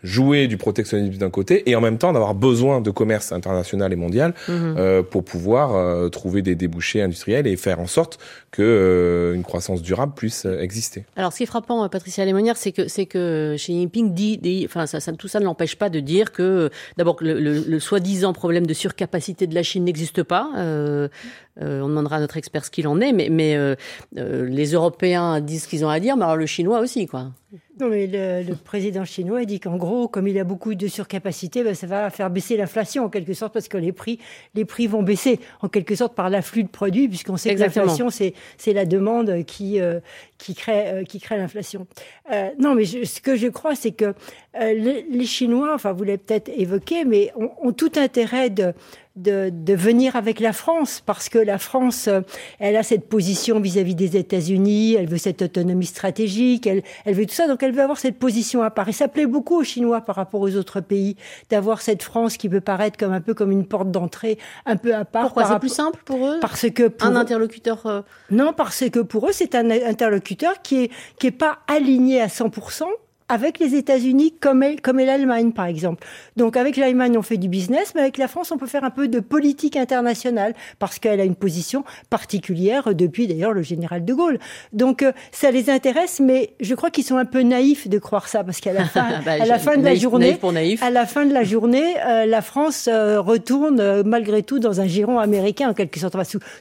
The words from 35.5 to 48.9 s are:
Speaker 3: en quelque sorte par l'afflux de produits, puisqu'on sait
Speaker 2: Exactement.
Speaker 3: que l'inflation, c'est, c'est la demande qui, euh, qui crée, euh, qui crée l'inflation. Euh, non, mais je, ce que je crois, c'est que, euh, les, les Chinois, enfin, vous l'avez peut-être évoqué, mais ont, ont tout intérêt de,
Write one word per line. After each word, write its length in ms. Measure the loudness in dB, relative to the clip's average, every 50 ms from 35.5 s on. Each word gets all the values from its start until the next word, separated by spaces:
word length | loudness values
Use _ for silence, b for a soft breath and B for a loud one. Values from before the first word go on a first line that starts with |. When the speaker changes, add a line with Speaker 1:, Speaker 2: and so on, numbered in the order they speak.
| B B
Speaker 3:
en 80 | -6 -2
quelque 260 | -2 -2 -2 -2 -2
sorte 180 | -2 -2 -2 -2
par 160 | -2 -2 0
l'afflux 340 | 0 0 -2 -2 -2 -2 -2
de 60 | -2
produits, 380 | -4 -4 -2 0 2 2 2 0
puisqu'on 300 | 0 -4 -6 -6 -6 -2
sait 120 | -2 0
Speaker 2:
Exactement. 360 | 2 2 2 2 2 2 2
Speaker 3:
que 40 | 2
l'inflation, 200 | 2 2 0 -2
c'est, 240 | -2 -2 -2 -2 B B B B B B
c'est 160 | -2 0 2
la 120 | 2 2
demande 600 | 2 2 2 2 2 2 0 0 0 0 -2 -4
qui, 340 | -6 -10 -8 -6 -2 -2 0
euh, 200 | 0 0 -2 -4 B B B B B B B -20
qui 180 | -14 -14 -12
crée, 320 | -10 -4 -2 0 0 0 -2
euh, 160 | -4 -6 -8
qui 160 | -10 -12 -14
crée 180 | -8 -6 -4 -4
l'inflation. 500 | -4 -6 -8 -10 -12 -12 -12 -14 -14 -14 -18 B B B B B B -6 -4
Euh, 160 | -4 -4 -4 -2 0
non, 160 | 2 4 4
mais 80 | 4 2
je, 220 | 2 -2 -4 -6
ce 160 | -6 -8 -6
que 140 | -2 0 0
je 120 | 0 0 -2
crois, 280 | -4 -2 -4 -4 -4
c'est 160 | -2 -2 -4
que, 140 | -2 0 -2
euh, 80 | -2 -2 B B B B B B B -6 -2 0 0 0
les, 320 | 0 0 0 -2 -2 -4 -4
les 160 | -4 -2 -2
Chinois, 460 | -2 -2 -2 0 2 2 2 0 0 -2
enfin, 200 | -2 -2 -4 -4
vous 100 | -2 -2
l'avez 140 | -4 -4 -4
peut-être 320 | _ -2 -2 -2 -2 -4 -4
évoqué, 500 | -4 -2 -2 -2 -4 -2 -2 -2 0 0
mais 260 | 2 4 4 2 2 -2
ont, 160 | -6 -6 -6 -6 -2
ont 100 | -2 -2
tout 200 | 0 0 0 0 2
intérêt 540 | 2 0 2 2 0 0 0 0 0 0 0
de, 240 | 0 0 0 0 -2 B B B